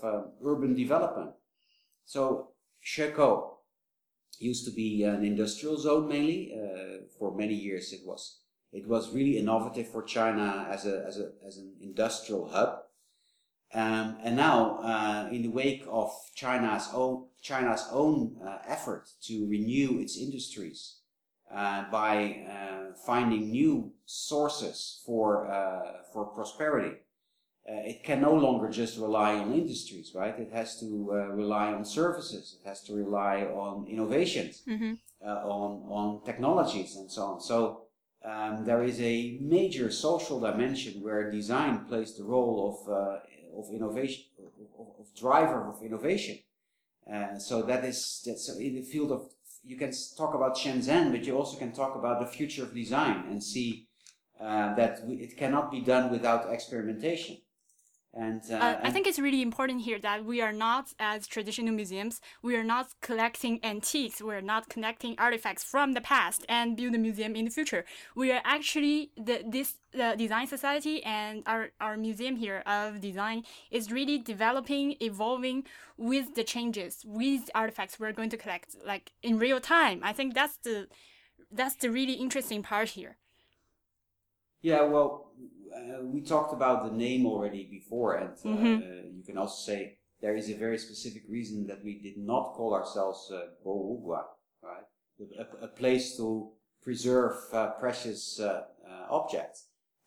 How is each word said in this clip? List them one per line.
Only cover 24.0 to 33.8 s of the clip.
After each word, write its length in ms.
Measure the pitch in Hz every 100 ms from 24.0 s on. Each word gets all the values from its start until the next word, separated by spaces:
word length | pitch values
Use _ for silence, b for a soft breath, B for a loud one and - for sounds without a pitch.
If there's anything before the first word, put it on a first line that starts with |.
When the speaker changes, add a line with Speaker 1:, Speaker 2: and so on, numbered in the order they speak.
| -
Speaker 1:
sources 960 | - - 147 151 - 98 - - - -
for, 420 | 113 107 104 101
uh, 540 | 98 95 92 90 - -
for 120 | 110 104
prosperity, 640 | 113 104 - 151 135 82 - _ _ _ _ _ _ -
uh, 140 | 107
it 180 | 107 117
can 180 | - 135
no 140 | 147
longer 340 | 156 135 117 110
just 300 | 113 113 -
rely 360 | 110 110 104
on 180 | 104 101
industries, 640 | 151 160 120 - 95 80 92
right? 200 | 104 113
It 140 | 107
has 280 | 113 113 -
to, 300 | 110 104 101
uh, 200 | 101 101
rely 400 | 101 104 104 107
on 120 | 104
services. 760 | 107 151 170 156 - 101 - -
It 80 | 101
has 140 | 98 -
to 80 |
rely 480 | 104 101 101 101 98
on 440 | 98 98 101 101